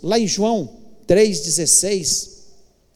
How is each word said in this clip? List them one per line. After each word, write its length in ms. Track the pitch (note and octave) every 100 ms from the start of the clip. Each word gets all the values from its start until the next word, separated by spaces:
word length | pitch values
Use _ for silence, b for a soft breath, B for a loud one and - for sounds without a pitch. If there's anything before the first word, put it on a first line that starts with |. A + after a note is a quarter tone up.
Lá 160 | E3 A3+
em 80 | G#3+
João 420 | - G#3+ A3+ C#3 - - - -
três 320 | F3+ A3 F#3+
dezesseis, 1000 | E3+ D#3 D#3+ - F#3 G3 B2 - - - - - _ _ _